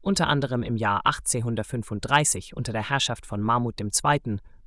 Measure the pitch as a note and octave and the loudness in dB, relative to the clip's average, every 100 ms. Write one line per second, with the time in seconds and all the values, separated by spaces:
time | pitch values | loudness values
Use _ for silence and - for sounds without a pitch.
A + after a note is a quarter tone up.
0 | G3 G3 D#3 C#3+ C#3 B2+ A#2 A2+ G#2+ G2+ | -2 2 4 2 2 -2 -2 0 0 2
1 | - - - B2 A#2 A2+ G#2+ B2 - G#2+ | 0 0 -2 -2 -2 -2 -4 -6 -6 -6
2 | G#2+ C#3+ D3+ - - - A#2 G#2+ G#2 C#3 | 2 4 4 0 -6 -6 -4 -4 0 0
3 | - A#2 - G#2 G#2+ A#2+ A#2+ - G#2 - | 0 -4 -4 -2 2 2 0 -4 -2 0
4 | C#3+ D3 - G#2 - - | 2 2 0 -4 -6 -20